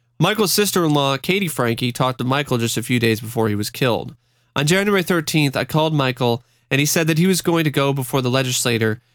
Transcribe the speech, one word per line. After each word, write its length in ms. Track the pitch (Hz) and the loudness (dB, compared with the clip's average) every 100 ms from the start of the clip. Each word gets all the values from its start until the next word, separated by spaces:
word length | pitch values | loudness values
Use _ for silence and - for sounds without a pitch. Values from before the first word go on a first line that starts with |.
| _ _ | _ _
Michael's 340 | 175 214 196 | 0 2 0
sister-in-law, 680 | - 202 190 165 147 139 135 | 2 0 2 2 2 0 -2
Katie 300 | - 185 185 | 0 -2 0
Franke, 440 | - 120 117 123 | -2 -2 0 -4
talked 260 | 120 127 123 | 0 -2 -2
to 60 | |
Michael 320 | 127 135 147 123 | -2 -2 0 -2
just 200 | 117 - | 0 -4
a 40 | |
few 160 | 113 123 | -2 0
days 220 | 117 110 | 2 0
before 280 | 113 117 110 | -2 -2 -2
he 40 | |
was 140 | 104 104 | -2 -6
killed. 460 | - 131 101 58 - _ _ _ - | -2 0 0 -6 -16 _ _ _ -2
"On 100 | 147 | 2
January 360 | 185 202 196 | 2 2 0
thirteenth, 540 | 160 175 156 160 143 110 | 0 -2 0 0 0 0
I 80 | |
called 280 | - 156 156 | -2 0 0
Michael, 500 | 151 131 127 123 117 - _ _ | 0 0 0 0 0 -6 _ _
and 100 | 135 | -2
he 60 | 147 | 0
said 200 | 175 160 | 2 2
that 100 | 160 | 2
he 80 | 185 | 2
was 160 | 175 | 2
going 220 | - 165 | 0 0
to 60 | 156 | 0
go 220 | 143 139 | 0 0
before 300 | 139 127 139 | -2 -2 -2
the 80 | 127 | 0
legislator 680 | 131 127 123 127 117 113 110 _ | 0 0 -2 0 0 0 -2 _